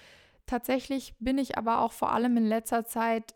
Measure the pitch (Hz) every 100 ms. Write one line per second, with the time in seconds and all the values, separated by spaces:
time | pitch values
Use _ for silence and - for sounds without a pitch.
0 | - - _ _ - 240 - 262 - 269
1 | - - 233 269 262 - 220 226 226 -
2 | - 226 247 233 220 226 226 233 226 233
3 | 226 226 220